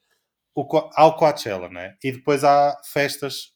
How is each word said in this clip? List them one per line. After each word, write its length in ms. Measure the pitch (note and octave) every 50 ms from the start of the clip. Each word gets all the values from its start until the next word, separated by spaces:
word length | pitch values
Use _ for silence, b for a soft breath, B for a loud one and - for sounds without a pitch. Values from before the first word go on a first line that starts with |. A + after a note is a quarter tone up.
| _ _ _ _ _ _ _ _ _ _ -
o 120 | D3+ C3
Co-, 240 | - - D#3 D3+ - -
há 120 | - D3+
o 100 | D#3+ D#3+
Coachella, 520 | - E3 D3+ D3 - - A#2 G2+ F#2 F2+ F2
né? 260 | F2 F2 F2+ G2 - _
E 100 | - C3+
depois 300 | B2 A#2+ - D3 D3 C3+ C3+
há 320 | C#3+ C#3+ C#3+ C#3+ C#3+ C#3+ - -
festas 680 | - - D3+ C#3+ C3 - - - C#3 C3+ - - - _